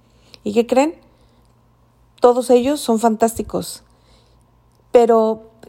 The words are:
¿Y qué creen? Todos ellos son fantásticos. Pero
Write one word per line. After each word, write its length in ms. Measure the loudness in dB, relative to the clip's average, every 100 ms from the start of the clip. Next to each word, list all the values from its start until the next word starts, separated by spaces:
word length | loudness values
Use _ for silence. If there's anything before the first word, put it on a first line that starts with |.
| _ _ _ -16
¿Y 80 | -8
qué 140 | -4 -2
creen? 280 | 0 -2 -4 _ _ _ _ _ _ _ _ _ _ _ _
Todos 300 | 2 2 2
ellos 300 | 0 0 -4
son 180 | -2 -2
fantásticos. 840 | 0 0 -4 -4 -10 -10 -10 -16 _ _ _ _ _ _ _ _ _ _ _
Pero 580 | 2 4 2 0 -4 -12 _